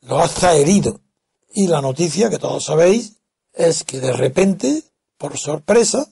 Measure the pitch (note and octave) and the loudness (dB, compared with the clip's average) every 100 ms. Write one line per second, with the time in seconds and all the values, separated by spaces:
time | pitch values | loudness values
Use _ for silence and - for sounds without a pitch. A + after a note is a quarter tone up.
0 | - B2+ E3+ - F#3 D#3 C#3+ G3+ A#2+ - | -4 -2 -2 2 2 4 4 2 2 -6
1 | _ _ _ _ _ - F#3+ D3+ C3+ C3 | _ _ _ _ _ -2 0 0 -2 -2
2 | E3+ D#3 A3+ D#3 C#3+ C3 - D3+ F3 A3 | -4 0 -2 -2 -6 -6 -2 2 4 2
3 | - _ _ _ _ - E3+ D3+ - C3 | -2 _ _ _ _ -2 0 0 -6 -6
4 | C3 A#2+ C3 C#3 G3 F#3 C4 D4+ - _ | -4 -2 -2 2 0 0 -2 -2 -6 _
5 | _ _ C#3+ - - D3+ - A3 A#3 A#3+ | _ _ -12 -10 -8 -8 2 2 2 -2
6 | D4+ | -6